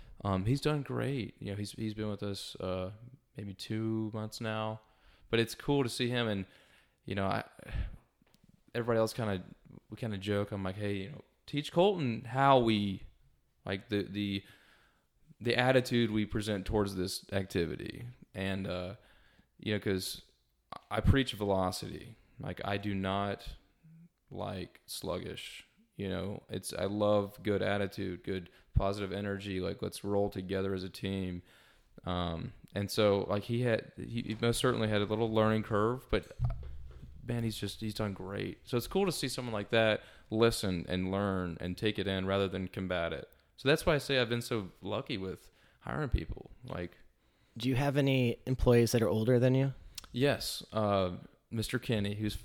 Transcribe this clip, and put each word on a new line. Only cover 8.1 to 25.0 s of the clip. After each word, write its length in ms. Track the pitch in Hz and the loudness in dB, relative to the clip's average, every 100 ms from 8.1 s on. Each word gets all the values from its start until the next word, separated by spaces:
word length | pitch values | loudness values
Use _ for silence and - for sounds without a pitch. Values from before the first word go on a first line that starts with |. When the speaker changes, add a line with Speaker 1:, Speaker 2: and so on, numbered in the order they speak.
| _ _ _ _ _ _ | _ _ _ _ _ _
Speaker 1:
everybody 240 | 120 117 113 | -4 2 4
else 140 | 110 | 2
kinda, 300 | - 107 95 - - - - - | 0 -2 -2 -6 -18 -20 -20 -16
we 80 | 107 | -8
kinda 220 | 113 98 | -6 -4
joke. 340 | 98 101 101 | 0 0 0
I'm 100 | 101 | -2
like, 140 | 95 98 | -4 -4
"Hey, 180 | 104 98 | -4 -4
you 100 | 95 | -6
know, 140 | 71 - _ - | -12 -18 _ -8
teach 260 | 147 147 | -6 0
Colton 520 | 170 196 185 131 113 123 | 4 4 4 0 -2 -2
how 320 | 127 139 135 | 4 6 8
we, 420 | 113 107 101 95 - - _ _ _ _ | 6 4 2 -2 -10 -20 _ _ _ _
like, 240 | - 98 - | -6 -6 -2
the, 140 | 101 | -2
the, 400 | - 98 104 98 - - _ _ _ _ _ _ - - | -2 -2 -2 -2 -6 -18 _ _ _ _ _ _ -20 -6
the 160 | 117 120 | 0 4
attitude 540 | 127 131 123 120 113 | 6 6 6 4 4
we 140 | 107 104 | 2 0
present 380 | 113 104 101 | -2 0 -2
towards 300 | 95 110 101 | 0 0 2
this 300 | 95 90 - - | 0 -2 -4 -4
activity." 720 | 101 92 92 82 - - - 120 - - | -4 0 0 0 -2 -8 -10 -12 -14 -12
And, 320 | 95 95 98 95 | -4 -2 -2 -4
uh, 260 | 90 90 104 - - _ _ _ _ | -4 -6 -10 -18 -20 _ _ _ _
you 140 | - | -2
know, 60 | 104 | -2
'cause 420 | 107 95 - - - _ _ _ _ - - | 0 0 -2 -8 -14 _ _ _ _ -18 -6
I 100 | 107 | 2
preach 320 | - 139 127 | 6 6 4
velocity. 840 | 104 101 95 92 - 104 - 113 113 _ - | 0 2 2 2 0 -6 -10 -12 -18 _ -12
Like, 220 | 98 - | -10 -6
I 120 | 98 101 | -4 -4
do 160 | 104 | -2
not 520 | 98 95 98 101 98 - - _ _ - 165 170 _ - | -2 0 0 -2 -4 -8 -14 _ _ -20 -20 -20 _ -14
like 500 | 95 98 95 - - - | -8 -6 -6 -8 -12 -14
sluggish, 800 | - | -8